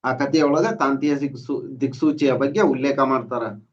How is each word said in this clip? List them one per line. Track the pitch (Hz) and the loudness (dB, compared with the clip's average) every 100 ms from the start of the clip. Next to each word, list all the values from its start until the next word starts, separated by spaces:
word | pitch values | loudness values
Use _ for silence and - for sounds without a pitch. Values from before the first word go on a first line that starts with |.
ಆ | 135 | -4
ಕಥೆಯೊಳಗ | 127 139 156 147 151 | -2 0 4 4 4
ಕಾಂತೀಯ | 220 220 139 135 147 | 0 0 0 0 0
ದಿಕ್ಸೂ-, | 143 139 120 - 139 - 127 | -2 -4 -8 -8 -8 -8 -4
ದಿಕ್ಸೂಚಿಯ | 131 - 156 143 139 | -4 0 0 2 2
ಬಗ್ಗೆ | 123 - 214 | 2 0 2
ಉಲ್ಲೇಖ | 175 131 139 139 | 2 2 0 2
ಮಾಡ್ತಾರ. | 135 131 110 123 110 104 _ | 2 0 -2 -6 -6 -10 _